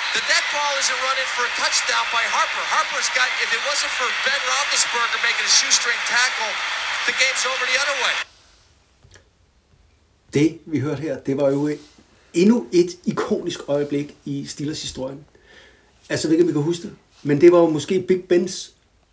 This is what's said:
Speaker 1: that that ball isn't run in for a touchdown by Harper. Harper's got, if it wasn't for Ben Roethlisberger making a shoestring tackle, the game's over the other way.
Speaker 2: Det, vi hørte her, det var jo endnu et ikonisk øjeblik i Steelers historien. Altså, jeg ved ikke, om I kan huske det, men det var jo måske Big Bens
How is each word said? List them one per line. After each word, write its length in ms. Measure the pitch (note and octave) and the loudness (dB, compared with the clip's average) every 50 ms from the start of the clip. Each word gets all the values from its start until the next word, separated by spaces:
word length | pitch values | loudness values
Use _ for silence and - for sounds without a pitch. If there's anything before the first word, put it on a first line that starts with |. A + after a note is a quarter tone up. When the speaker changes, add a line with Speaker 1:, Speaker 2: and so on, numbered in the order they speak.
| - - - | -4 -4 -2
Speaker 1:
that 100 | A3 - - | -2 0 0
that 120 | D#4 E4+ - - - | 0 0 0 -2 -2
ball 180 | D4 D4 C#4+ C#4 - | -2 -2 -2 -2 0
isn't 180 | C4+ - C4 B3+ B3+ | -2 -2 -2 -2 -2
run 100 | C4 C4 C4 C4 | -2 -2 -2 -2
in 40 | - - A#3+ | -4 -2 -2
for 60 | B3 - | -2 -2
a 20 | - - C4+ | -2 -2 -2
touchdown 420 | D4+ - - - B3+ A#3+ A3+ A#3 - A#3+ | 0 0 0 0 0 0 0 0 0 0
by 80 | A3+ D#3+ D#3 - | -2 -2 0 0
Harper. 280 | - D#4+ - - F#3 E3 - - | 0 0 0 -2 -4 -4 -2 0
Harper's 340 | D4+ D4 - G3 F3+ - - - B3+ | 0 0 -2 -2 -4 -2 -2 0 0
got, 120 | B3+ A#3+ - - A#3 | 0 0 0 -2 -2
if 60 | - A3 A#3 | -2 -2 -2
it 40 | A#3 C4+ | -2 -2
wasn't 220 | D4 C#4 - C#4 - - | -2 -2 -2 -2 -4 -4
for 80 | B3+ A#3 - - - C4 | -2 -2 -2 -2 -2 -2
Ben 140 | C#4 C#4 C4 B3+ | -2 -2 -2 -2
Roethlisberger 680 | B3+ C4+ C#4+ - C#4 - - - - A#3 A#3 A3+ A3+ A3 - A3+ | -2 -2 0 0 0 0 0 0 0 -2 -2 -2 -2 -2 -2 -2
making 180 | A3 A3 - - | 0 0 0 2
a 20 | - - | 2 2
shoestring 400 | - - - - - A#3 A#3 - - - A#3+ | 4 2 0 0 0 -2 -2 -2 -2 -2 2
tackle, 360 | A#3+ B3 C4 - - A3+ G#3 F#3 - - - - - - - - - - A#3 | 2 2 2 0 -2 -4 -4 -4 -6 -6 -6 -6 -6 -6 -6 -6 -4 -2 -2
the 60 | A#3+ - | 0 2
game's 220 | C4 C4 B3+ - - B3+ | 0 0 0 0 -2 -2
over 120 | C4 B3+ B3 B3 | -2 -2 -2 0
the 60 | B3+ C4+ C#4+ | 0 0 0
other 140 | D4 C#4 C4 A3+ | 0 0 0 -2
way. 120 | F#3 D3+ - - - - - - - - _ _ _ _ _ _ _ _ _ _ _ - - _ _ _ _ _ _ _ _ _ _ _ _ _ _ _ _ _ _ _ _ _ _ - | -2 -2 -4 -6 -10 -14 -20 -20 -20 -20 _ _ _ _ _ _ _ _ _ _ _ -20 -20 _ _ _ _ _ _ _ _ _ _ _ _ _ _ _ _ _ _ _ _ _ _ 0
Speaker 2:
Det, 140 | C#3 D3+ D#3+ - - - | 2 2 2 2 -2 -8
vi 120 | E3 D3+ C3 | -4 -4 -2
hørte 220 | B2+ D3+ D3 C3 | -2 -2 -4 -4
her, 160 | D#3 D#3 C3+ B2+ - C#3 | -4 -6 -6 -6 -4 -4
det 100 | C3+ C#3 | 0 2
var 120 | C#3+ C#3 | 2 2
jo 200 | C#3 C#3+ D3 D3+ D3 D3 - - - - _ _ _ _ _ _ - | 2 2 0 -2 -2 -4 -8 -16 -20 -20 _ _ _ _ _ _ 2
endnu 320 | E3+ F3+ G#3+ A#3+ A#3+ - - | 4 6 6 6 4 2 2
et 200 | F3+ E3+ F3 - - - - | 2 4 4 2 0 -4 -4
ikonisk 540 | - - - C#3+ - G#3+ - E3+ F3 - - - - | -4 -2 -2 -2 0 -2 -2 -2 -6 -8 -8 -4 -2
øjeblik 480 | C#3+ D3 C#3+ C#3+ C#3+ C#3+ C#3+ C#3+ - - _ | -2 0 0 -2 -2 -4 -4 -6 -10 -12 _
i 200 | D3+ C#3 C#3 C#3 | -8 -6 -6 -8
Steelers 360 | - - - D3 D3 D#3 - | -10 -10 -8 -6 -6 -6 -6
historien. 380 | - C3 - - C3 C3+ C#3 D3 D3 _ _ - _ - - - - - _ _ _ _ _ _ - - | -8 -10 -8 -8 -8 -10 -10 -12 -18 _ _ -20 _ -20 -20 -20 -20 -20 _ _ _ _ _ _ -8 -4
Altså, 180 | D#3 - - D#3 | -4 -2 2 4
jeg 20 | |
ved 60 | D#3+ E3 | 4 4
ikke, 60 | F3 | 4
om 60 | E3 | 2
I 40 | C#3+ | 0
kan 80 | D3 C#3+ E3 | 0 0 -2
huske 120 | F3 E3+ - | -2 -4 -8
det, 100 | G3 - - _ _ _ - - | -12 -16 -18 _ _ _ -8 -2
men 180 | C#3 D3 D3 | 0 4 8
det 100 | E3+ F3 | 8 8
var 80 | F3 F3 | 10 8
jo 100 | E3+ D#3+ | 6 4
måske 300 | D#3 D3 - - F#3+ F#3 | 2 -2 -2 0 0 -2
Big 220 | F3+ - F#3 F3+ - | 2 2 0 0 2
Bens 480 | - F3+ F3+ F#3+ F3+ - - - - - _ _ _ _ _ _ _ | 2 2 2 2 0 -4 -8 -10 -12 -16 _ _ _ _ _ _ _